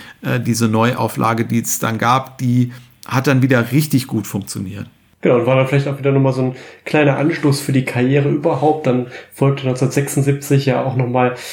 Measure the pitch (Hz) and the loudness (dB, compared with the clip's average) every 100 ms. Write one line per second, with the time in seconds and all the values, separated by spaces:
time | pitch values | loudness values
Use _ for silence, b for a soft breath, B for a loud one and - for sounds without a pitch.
0 | B B - 127 117 110 113 107 113 127 | B B -4 -4 -2 0 2 2 2 0
1 | 113 - 113 113 113 120 113 - 113 113 | -4 -2 -2 0 0 -2 -2 -4 -4 -2
2 | 117 127 131 - 127 123 123 B B B | 0 0 -2 -4 0 2 2 B B B
3 | - 127 131 131 127 127 117 139 151 135 | -6 -2 2 2 4 2 2 0 2 0
4 | 127 117 98 101 98 - 95 101 - _ | 0 -6 -4 -8 -8 -10 -10 -10 -14 _
5 | _ _ - 123 117 131 131 143 139 139 | _ _ 2 2 2 2 2 0 0 -2
6 | 135 139 135 127 127 127 B B - 151 | 0 2 2 0 -2 -4 B B -2 2
7 | 147 127 143 170 151 139 - 131 127 127 | 2 2 0 0 0 0 0 0 0 -2
8 | 123 143 143 147 170 147 147 - - 123 | 2 2 2 0 0 0 0 0 0 -2
9 | 123 B B - 139 139 131 127 131 - | -2 B B 0 0 2 -2 0 0 0
10 | 139 - 139 139 - 139 139 127 131 117 | -2 0 0 0 2 0 2 0 0 -2
11 | 123 123 151 - B | 0 2 2 0 B